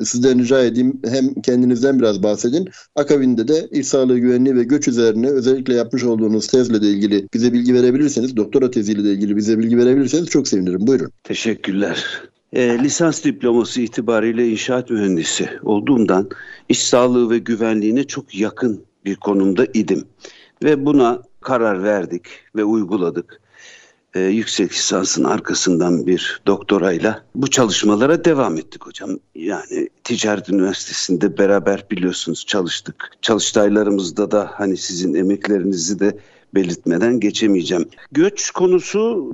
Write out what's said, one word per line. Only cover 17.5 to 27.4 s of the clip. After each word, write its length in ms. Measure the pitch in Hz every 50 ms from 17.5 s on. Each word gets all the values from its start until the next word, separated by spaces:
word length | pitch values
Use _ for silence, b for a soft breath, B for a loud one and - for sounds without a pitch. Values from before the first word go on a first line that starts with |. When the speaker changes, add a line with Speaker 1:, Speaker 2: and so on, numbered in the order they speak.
| 117 104 117 113 110 107 104 107 117 135 139
Speaker 2:
çok 320 | - - - - _ -
yakın 520 | 95 107 101 - - 127 117 101 87 - _ _ _ -
bir 100 | 98 95
konumda 520 | - - 101 101 98 98 98 92 87 127 - -
idim. 300 | 110 98 - 92 - - - _ B B B B B B B B B 120
Ve 220 | 151 151 135 135
buna 360 | 147 147 139 123 117 120 123 - _ _ -
karar 420 | - 123 131 117 113 107 98 92 98
verdik 420 | 107 104 98 85 82 - - - - - - _ _ -
ve 80 | 107 107
uyguladık. 800 | 104 113 110 101 85 107 98 87 85 - 87 - - - _ b b b b b b b b b b b b b _ -
Ee, 40 | 92
yüksek 540 | 92 95 104 113 107 - - - 92 - -
lisansın 500 | - - - 104 95 95 - - 78 65
arkasından 840 | 65 - - - 82 82 - - 92 87 82 87 87 87 76 -
bir 340 | 92 90 80 - - - - -
doktorayla 760 | 98 98 - - - 101 95 85 98 85 82 95 110 110 - - _ -
bu 140 | 123